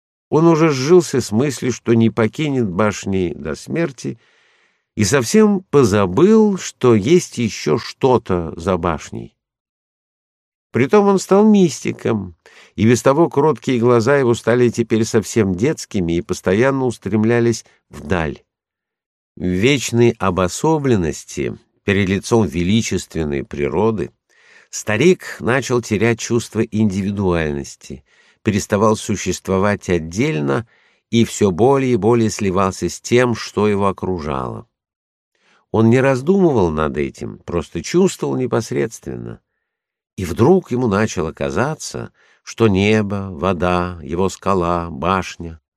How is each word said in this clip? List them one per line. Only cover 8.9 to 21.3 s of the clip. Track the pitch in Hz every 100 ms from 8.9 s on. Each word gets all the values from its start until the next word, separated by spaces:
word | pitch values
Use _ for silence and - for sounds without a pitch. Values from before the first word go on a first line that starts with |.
| 76 - 107 113 _ _ _ _ _ _ _ _ _ _ _ _ _ _
Притом | 117 127 208 202
он | 190
стал | - 196 214
мистиком, | 202 170 - 113 113 117 110 92 - _ - - -
и | 110
без | 120
того | 135 143 165
кроткие | - 156 - - 123
глаза | 123 120 113 143
его | 120
стали | 113 - 123 120
теперь | 117 113 110 110
совсем | 110 - 117 98
детскими | 90 135 - - 104 85
и | 85
постоянно | - 90 90 101 135 135 127
устремлялись | 107 95 107 110 120 117 113 - _ _
вдаль. | - - 90 78 64 _ _ _ _ _ _ _ _ _ -
В | 90
вечной | 90 127 143 - 117 120 -
обособленности, | 95 90 90 - 156 160 139 107 80 - -